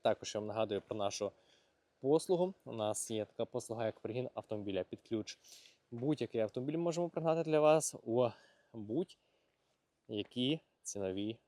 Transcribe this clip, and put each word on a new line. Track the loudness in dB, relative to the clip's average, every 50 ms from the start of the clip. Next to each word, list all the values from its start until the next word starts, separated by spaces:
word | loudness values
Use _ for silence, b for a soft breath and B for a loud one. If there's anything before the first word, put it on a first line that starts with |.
Також | _ 2 2 2 -2 -6 -4
я | -4
вам | -4
нагадую | -4 -2 -2 -2 0 0 -4
про | -2 _ -4
нашу | -2 -2 -2 -2 -2 -4 -4 -4 b b b b b b b b b _ _ _ _
послугу. | 0 2 2 2 2 2 0 2 2 -2 -2 _ _
У | -10 -6
нас | -2 -2 -2 -2 -2 -4 -4
є | -4 -4 -4
така | -4 _ -6 -6
послуга, | -4 -4 -8 -6 -6 -6 -4 -4
як | -4 -4 -6
пригін | _ -6 -4 -4 -6 -6 _
автомобіля | -10 -8 _ -6 -6 -4 -2 -2 -2 -2
під | _ -8 -14 _ -4
ключ. | -4 -4 -4 -4 -10 _ B B B B B B B B B _
Будь-який | -10 -4 -2 -2 0 0 -2 -2 0 0
автомобіль | 0 0 _ -4 -4 -2 -2
можемо | 0 0 0 0 0 -2 -2
пригнати | -2 -2 2 2 2 2 2
для | 4 4 6
вас | 8 8 8 8 4 0 -6 -6 -4
у | 2 4 4 4 4 B B B B B B B B B
будь-якій | -12 -6 -2 -2 -2 -2 -4 -8 _ _ _ _ _ _ _ _ _ _ _ _ _ _ _ _ _ _ -8 -4 -4 -4 -4 -4 -2 0 0 0 -2 _ _ _ _ _
ціновій | -10 -8 -4 -4 -4 -2 -2 -4 -4 -6 -8 _